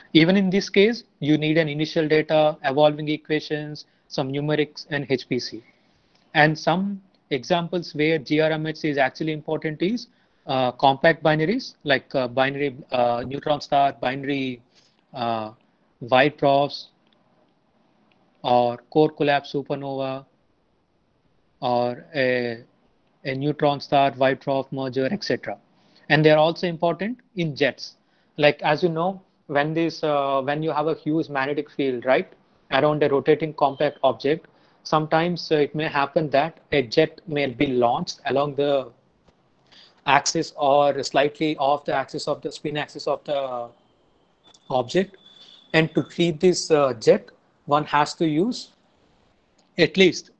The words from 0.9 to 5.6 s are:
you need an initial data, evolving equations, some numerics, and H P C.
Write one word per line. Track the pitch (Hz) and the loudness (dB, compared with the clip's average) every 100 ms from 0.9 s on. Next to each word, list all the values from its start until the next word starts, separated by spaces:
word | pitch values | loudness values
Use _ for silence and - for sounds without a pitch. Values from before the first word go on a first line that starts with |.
| 233 - - | 2 -10 -6
you | 147 151 | 0 2
need | 156 156 | 2 0
an | 151 | 0
initial | 147 151 170 151 | -2 -4 -2 2
data, | 156 151 156 151 156 | 2 2 2 2 0
evolving | 139 135 151 147 151 | -2 4 4 2 -4
equations, | 151 - 151 - 151 151 147 - _ - | -6 -2 -4 -2 -6 -8 -12 -18 _ -10
some | - 135 | -6 -4
numerics, | 143 147 151 151 - - | -2 -2 0 -2 -6 -8
and | 143 139 | -6 -2
H | 131 - | -2 -2
P | 123 | -6
C. | - 110 | -6 -12